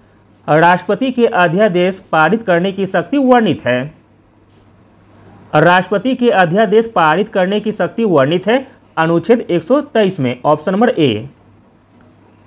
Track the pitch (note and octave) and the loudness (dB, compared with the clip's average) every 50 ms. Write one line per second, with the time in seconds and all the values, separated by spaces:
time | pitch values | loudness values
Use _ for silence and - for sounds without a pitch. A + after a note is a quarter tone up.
0 | _ _ _ _ _ _ _ _ _ - D#3 D#3 E3 F3 F3+ F3+ F#3 - G#3 F#3+ | _ _ _ _ _ _ _ _ _ 0 2 4 4 4 4 2 0 -2 -4 -2
1 | C4 C4+ B3+ - A#3 A3 A3+ F3 - F3 D#3+ F#3+ A3 G#3+ F3 F3+ F3+ F#3 F#3+ F#3 | -2 -2 0 0 0 0 2 2 0 2 2 2 0 0 2 0 0 -2 -2 -6
2 | - _ - D#3+ D#3 D#3+ G3 A3+ - - F3 E3+ F3 G3 F#3 F#3+ G3 F3+ F#3+ F3+ | -8 _ 0 0 2 2 0 0 0 0 0 0 0 -2 -4 -4 -6 -4 -2 -4
3 | E3+ - - C#4+ C4+ B3+ B3+ B3 A3+ G3 C3+ - - B2 B2 B2 C3 D#3 - _ | -4 -2 -2 0 2 2 4 4 2 0 -2 -2 -2 -2 -2 -2 -4 -6 -12 _
4 | _ _ _ _ _ _ _ _ _ _ _ _ _ _ _ _ _ _ _ _ | _ _ _ _ _ _ _ _ _ _ _ _ _ _ _ _ _ _ _ _
5 | _ _ _ - - - - - - - - D#3 D3+ E3+ F3 F#3 - - G#3+ G3+ | _ _ _ -20 -20 -20 -20 -20 -8 -2 0 2 2 4 2 2 0 -2 -4 -4
6 | G3 C4 C4 B3+ B3 A#3+ - F#3+ F#3 E3+ E3 G3+ A3+ G3 G3 A3 A3+ A3+ - F#3 | -2 -4 -4 -2 0 0 2 2 2 2 2 0 0 2 2 0 0 0 0 0
7 | E3 D#3 D#3 F3 G#3 G#3 - G3+ F3+ F3+ G3+ G#3+ G#3 G#3+ G#3 - F3+ E3+ - - | 0 2 2 0 -2 -4 -2 -2 -2 -2 -2 -4 -4 -4 -4 -4 -4 -4 -4 -2
8 | A3+ G#3 E3+ C#3+ C3 C#3 E3 F3+ F#3 G#3 A3+ C4+ C4 - - _ _ _ _ - | -2 0 2 2 2 2 0 -2 0 0 -2 -2 -2 -6 -14 _ _ _ _ -2
9 | D#3+ D#3+ E3+ E3+ E3 - A3+ A#3 A3+ - F3 E3+ - - B3 D4 F#3+ - - A3+ | 0 0 0 0 0 0 0 0 0 -2 -4 -4 -2 0 -2 -2 -2 -2 -2 0
10 | G#3+ F#3+ F#3 - C3+ B2 A#2+ - - C#3+ D3+ D3+ - G#3 F#3 G3 A#3 B3+ B3+ F3 | 0 0 -2 -2 -4 -4 -4 -4 -2 0 0 0 -2 -4 -2 0 0 0 2 2
11 | D#3 C#3 A2 G#2 B2 C3+ - _ _ _ _ _ _ _ _ _ _ _ _ _ | 0 0 0 -2 -6 -12 -16 _ _ _ _ _ _ _ _ _ _ _ _ _
12 | _ _ _ _ _ _ _ _ _ | _ _ _ _ _ _ _ _ _